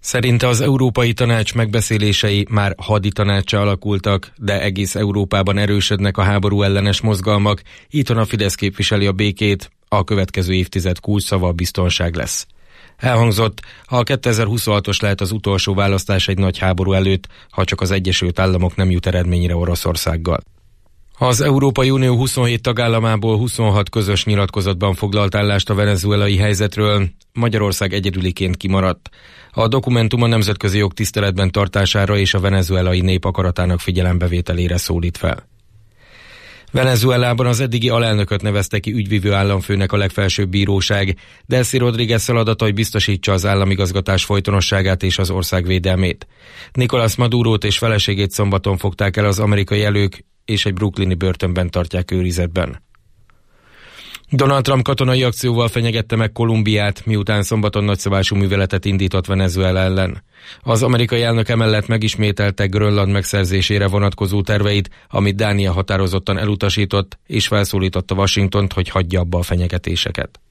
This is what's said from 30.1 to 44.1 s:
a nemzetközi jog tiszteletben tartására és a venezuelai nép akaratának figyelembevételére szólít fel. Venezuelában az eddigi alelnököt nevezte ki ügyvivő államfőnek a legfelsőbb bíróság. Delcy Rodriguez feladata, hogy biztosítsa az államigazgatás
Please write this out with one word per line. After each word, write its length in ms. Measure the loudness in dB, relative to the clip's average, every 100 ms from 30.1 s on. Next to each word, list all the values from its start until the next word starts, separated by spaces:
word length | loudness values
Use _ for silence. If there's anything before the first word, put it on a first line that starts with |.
| 2
a 60 | 2
nemzetközi 500 | 2 0 0 0 0
jog 160 | 0
tiszteletben 580 | -2 -4 0 -2 0 0
tartására 640 | 0 0 0 0 2 2 2
és 160 | 2
a 60 | 0
venezuelai 600 | 2 2 2 0 2 2
nép 240 | 2 0 0
akaratának 540 | 0 -2 0 0 0
figyelembevételére 960 | 0 0 2 2 0 -2 -2 -2 0 -2
szólít 400 | -2 -2 -2 -2
fel. 320 | -4 -4 -10 _ _ -20 -20 _ -20 -20 -20 -20 -20 -20 -8
Venezuelában 720 | 0 2 2 2 2 2 2 0
az 140 | 0
eddigi 300 | 0 0 0
alelnököt 520 | 2 2 0 0 -2
nevezte 380 | 0 -2 -2 -4
ki 140 | -2
ügyvivő 400 | -4 0 0 2
államfőnek 580 | 2 2 0 0 0 0
a 60 | 0
legfelsőbb 520 | 0 0 -2 0 0
bíróság. 680 | 0 2 0 0 0 0 -4 -8 -20 -2
Delcy 320 | 0 2 2
Rodriguez 480 | 0 0 0 0 0
feladata, 380 | 0 2 2
hogy 100 | 0
biztosítsa 580 | 0 -2 0 0 -2 0
az 140 | 0 0
államigazgatás 800 | 0 2 0 0 -2 0